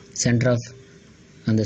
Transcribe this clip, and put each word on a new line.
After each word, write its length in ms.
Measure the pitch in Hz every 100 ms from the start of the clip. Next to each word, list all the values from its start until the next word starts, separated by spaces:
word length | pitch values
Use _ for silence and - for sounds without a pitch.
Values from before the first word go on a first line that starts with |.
| -
center 360 | - 123 120 123
of 120 | 120 - - - - - - - - -
அந்த 120 | 110